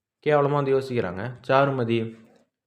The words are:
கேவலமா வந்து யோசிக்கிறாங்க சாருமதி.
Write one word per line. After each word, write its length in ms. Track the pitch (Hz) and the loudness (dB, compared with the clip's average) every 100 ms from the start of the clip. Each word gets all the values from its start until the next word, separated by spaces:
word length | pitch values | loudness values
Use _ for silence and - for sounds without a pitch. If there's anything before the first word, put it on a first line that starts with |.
| _ _ 147 | _ _ 0
கேவலமா 260 | 147 139 | 2 2
வந்து 280 | 147 139 135 | 0 0 0
யோசிக்கிறாங்க 580 | 127 120 95 92 117 127 - | 0 -4 -4 -6 -10 -10 0
சாருமதி. 680 | 135 139 135 117 117 113 - - _ _ _ | 2 2 0 0 -2 -2 -10 -20 _ _ _